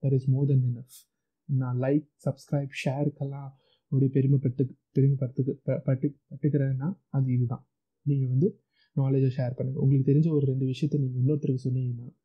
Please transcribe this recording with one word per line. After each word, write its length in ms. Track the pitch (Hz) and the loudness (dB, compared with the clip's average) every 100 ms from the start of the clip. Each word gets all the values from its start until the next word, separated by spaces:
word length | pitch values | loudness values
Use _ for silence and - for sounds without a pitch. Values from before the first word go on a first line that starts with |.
that 80 | 139 | 0
is 120 | 135 131 | 0 0
more 160 | 131 143 | 0 2
than 140 | 135 123 | 2 0
enough. 380 | 120 123 - _ _ _ _ | -4 -10 -20 _ _ _ _
நான் 360 | _ 135 131 123 | _ -2 -2 -2
like, 300 | 131 147 151 _ | 2 0 0 _
subscribe, 440 | - - - 147 139 - | -6 -6 -4 -4 -4 -4
ஷேருக்கெல்லாம் 640 | - 131 147 - 139 139 139 - _ _ _ | -4 -2 -2 -4 -10 -8 -14 -18 _ _ _
உங்களுடைய 400 | 135 135 135 135 | 2 2 2 4
பெருமைப்பட்டு, 400 | 135 143 123 131 - _ | 2 2 -2 -4 -4 _
பெருமைப்பட்டுக்கு-, 640 | - 139 135 127 127 131 - | 2 2 2 -2 -2 -4 -4
ப-, 200 | - 131 | -4 -4
பட்டு-, 320 | - 127 147 - _ | -2 -2 -2 -6 _
பட்டுக்கிறேன்னா 680 | 139 151 139 135 131 143 196 _ | -4 -2 0 0 -2 -4 -6 _
அது 240 | 143 131 | -2 0
இதுதான். 360 | 123 120 120 _ _ _ _ | 2 0 -4 _ _ _ _
நீங்க 240 | 147 139 131 | -2 0 0
வந்து 340 | 127 180 - _ _ _ - | 2 0 -2 _ _ _ -2
நாலேஜை 340 | 135 135 131 123 | 0 2 2 0
share 180 | 123 | -4
பண்ணுங்க. 260 | 127 131 131 | -4 -6 0
உங்களுக்கு 320 | 135 139 135 | 2 4 4
தெரிஞ்ச 180 | 139 160 | 4 4
ஒரு 160 | 151 135 | 2 0
ரெண்டு 180 | 131 | 0
விஷயத்தை 360 | 131 131 156 143 | -2 -2 -2 0
நீங்க 180 | 131 127 | -2 0
இன்னொருத்தருக்கு 400 | 127 151 - 131 | 0 0 0 -2
சொன்னீங்கன்னா 500 | 127 127 127 120 123 - | 0 -2 -2 -6 -12 -18